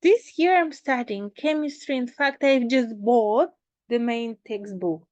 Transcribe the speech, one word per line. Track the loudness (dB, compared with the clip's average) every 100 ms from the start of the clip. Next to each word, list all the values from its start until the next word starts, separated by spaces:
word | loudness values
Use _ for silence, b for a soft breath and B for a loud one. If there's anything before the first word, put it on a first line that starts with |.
This | 4 2 0 -2
year | 2 4
I'm | 2
studying | -4 -4 -4 -4 -8 -8
chemistry. | -6 -4 -2 -4 -8 -6 -4
In | -4
fact, | -2 -4 0
I've | 2 2 2
just | 0 0 -4
bought | 2 2 2 2 0 _ _ _ _
the | -2
main | -2 -4 -6 -10 _
textbook. | -10 -10 -6 -4 -4 _